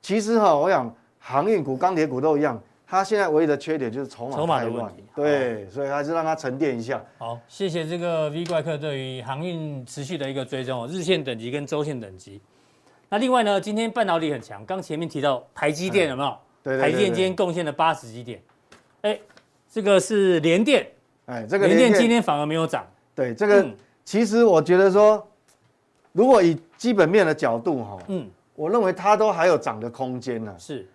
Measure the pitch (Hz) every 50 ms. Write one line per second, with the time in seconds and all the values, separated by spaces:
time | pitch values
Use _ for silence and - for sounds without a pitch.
0 | _ - 185 226 208 208 233 233 214 190 160 143 151 180 190 151 123 117 113 _
1 | _ _ _ _ _ - 120 139 175 202 226 196 147 135 131 127 147 180 190 165
2 | 156 151 131 127 135 156 151 143 151 147 123 110 - _ _ _ _ _ - 190
3 | 196 190 220 208 202 175 151 151 165 151 147 139 - - 156 156 131 117 107 131
4 | 139 127 - - 120 127 139 135 156 170 160 131 120 113 117 120 117 104 87 90
5 | 98 _ _ - 147 151 147 143 131 123 113 107 101 98 101 131 139 139 139 143
6 | 143 147 165 165 160 160 160 156 - 135 127 135 160 147 127 117 113 113 135 117
7 | - - _ _ 120 113 117 120 - _ - - 196 190 156 175 160 156 170 175
8 | 175 175 170 160 156 151 147 160 175 165 180 160 147 165 160 143 147 156 143 135
9 | 135 131 131 131 117 120 135 135 165 180 175 165 160 151 143 135 123 113 - -
10 | 143 131 180 156 143 135 135 139 131 127 - 131 131 123 131 123 117 123 165 190
11 | 170 156 185 165 147 131 120 113 113 120 127 147 143 135 - 147 151 147 147 123
12 | 113 98 95 92 - - 98 101 _ _ _ _ _ _ _ _ _ _ _ _
13 | _ _ - 208 240 254 254 247 226 208 202 196 - 214 208 214 226 226 - 240
14 | 220 190 170 165 160 156 147 123 107 - 110 98 107 - 185 190 180 - 151 151
15 | 170 156 - 151 135 147 135 123 - _ _ - - 147 156 147 180 190 - 202
16 | 175 151 135 127 139 135 113 - _ _ _ _ _ 139 131 131 131 147 160 165
17 | 208 190 170 165 185 185 185 - 208 180 165 175 170 151 139 - 160 160 160 -
18 | - 117 110 120 123 120 117 90 _ _ _ _ _ _ - _ _ _ _ _
19 | - 208 214 - - _ _ - _ _ _ _ _ _ _ 226 202 202 202 190
20 | 185 - 220 208 202 190 180 165 147 165 165 185 226 247 285 208 - - - _
21 | _ _ _ _ _ - 127 120 113 107 160 196 196 - - - 262 240 214 196
22 | 240 226 233 240 - - 151 147 147 147 156 160 160 160 - 127 101 - _ _
23 | _ _ _ - 135 123 117 113 208 208 208 202 190 139 107 - _ _ _ _
24 | _ - - 202 233 208 208 233 240 226 185 160 151 147 175 185 196 196 185 202
25 | 208 214 214 202 196 - _ _ _ _ _ _ _ _ _ _ _ _ _ _
26 | _ _ _ 165 220 262 269 220 185 170 165 147 - _ _ _ - 233 247 202
27 | 175 156 180 220 190 160 156 151 - 131 113 117 117 185 160 127 113 101 101 92
28 | - - 196 180 135 98 - _ _ _ _ - 151 160 202 240 220 185 185 -
29 | 170 202 208 208 220 220 190 165 165 185 170 139 - 139 113 107 110 120 117 -
30 | 131 127 127 127 123 127 120 113 110 107 98 - - - 156 123 95 - _